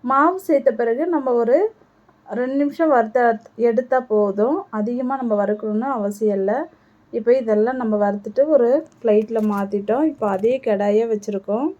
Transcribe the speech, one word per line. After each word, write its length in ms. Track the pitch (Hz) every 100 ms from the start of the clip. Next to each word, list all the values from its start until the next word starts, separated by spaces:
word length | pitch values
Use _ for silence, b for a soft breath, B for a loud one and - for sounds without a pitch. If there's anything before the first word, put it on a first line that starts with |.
| 247
மாவு 280 | 269 311 370 -
சேர்த்த 220 | 285 262 220
பிறகு 240 | 240 240 339
நம்ம 200 | 320 262 240
ஒரு 160 | 226 277 427 - _ _ _ _ - 214
ரெண்டு 160 | 254 277
நிமிஷம் 300 | 285 285 330
வறுத்த 260 | 262 226 247 240 220 - - 233
எடுத்தா 300 | 226 247 262 254
போதும், 460 | 214 208 202 226 339 392 214
அதிகமா 360 | 214 240 247 269
நம்ம 140 | 247 208
வறுக்கணும்னு 460 | 202 208 214 208 262 254
அவசியம் 400 | 202 202 214 196
இல்ல. 140 | 196 233 330 b b b _ 233
இப்போ 140 | 220 254
இதெல்லாம் 400 | 226 214 220 262
நம்ம 160 | 233 208
வறுத்துட்டு 420 | 208 208 208 208 294 294
ஒரு 140 | 240 285 320 _
பிளேட்ல 380 | 233 208 220 220 214
மாத்திட்டோம். 540 | 202 196 208 202 233 311
இப்போ 160 | 285 208 190
அதே 180 | 214 262 254
கடாயை 380 | 202 202 208 233
வச்சிருக்கோம் 540 | 214 214 196 196 208 302 381